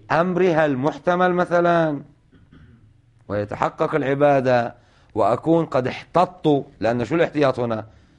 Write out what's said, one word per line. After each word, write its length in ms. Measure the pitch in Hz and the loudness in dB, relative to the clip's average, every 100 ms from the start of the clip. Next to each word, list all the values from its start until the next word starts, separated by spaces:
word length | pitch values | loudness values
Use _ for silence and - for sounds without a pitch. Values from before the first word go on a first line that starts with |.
| - | -2
أمرها 560 | 151 180 175 185 156 151 | 0 0 0 2 2 0
المحتمل 680 | 127 147 - - 180 180 | 0 -4 -2 -2 0 2
مثلًا 680 | 175 175 170 175 170 160 143 - _ _ _ _ - - - _ _ _ _ - | 0 0 0 2 2 0 -4 -10 _ _ _ _ -20 -20 -20 _ _ _ _ -8
ويتحقق 640 | 101 104 - 156 - 156 | -6 -6 -4 -4 -2 -2
العبادة 800 | 156 131 139 143 139 127 123 117 - _ _ _ | -2 -2 2 2 2 2 0 0 -8 _ _ _
وأكون 520 | 107 101 123 156 165 160 | -2 0 0 2 0 2
قد 200 | 135 123 | -2 -2
احتطت؟ 800 | - - 165 - - 156 139 135 - | -6 -4 0 0 0 0 0 -2 -4
لأن 240 | 104 120 | -2 -2
شو 100 | 110 | -2
الاحتياط 460 | 170 160 147 135 127 | 0 0 0 0 0
هنا؟ 260 | 120 110 113 - _ | -4 -4 -8 -20 _